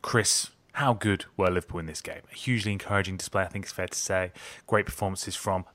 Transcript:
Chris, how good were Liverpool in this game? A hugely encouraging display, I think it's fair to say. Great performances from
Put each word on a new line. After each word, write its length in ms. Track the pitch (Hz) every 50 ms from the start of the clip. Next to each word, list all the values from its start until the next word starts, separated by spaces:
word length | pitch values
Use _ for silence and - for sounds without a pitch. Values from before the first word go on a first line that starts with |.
| -
Chris, 480 | - - 117 101 - - - - - - _ _ _ -
how 160 | - 143 131 117
good 320 | 101 - 107 98 92 - - _ -
were 100 | 95 90
Liverpool 300 | 90 90 - - - 87
in 60 | 80
this 160 | 80 78 - -
game? 180 | 80 - - - -
A 40 | -
hugely 360 | - - 127 123 110 98 107
encouraging 460 | 101 98 - - 104 98 95 95 95
display, 260 | 90 - - - 101 95
I 40 |
think 180 | 90 - 101 92
it's 80 | - -
fair 160 | - 92 90
to 100 | - -
say. 340 | - - 95 92 92 90 - - - - - - -
Great 180 | - 113 107 98
performances 500 | - - - 104 92 95 - - 98 -
from 300 | - - 104 95 92 90 - -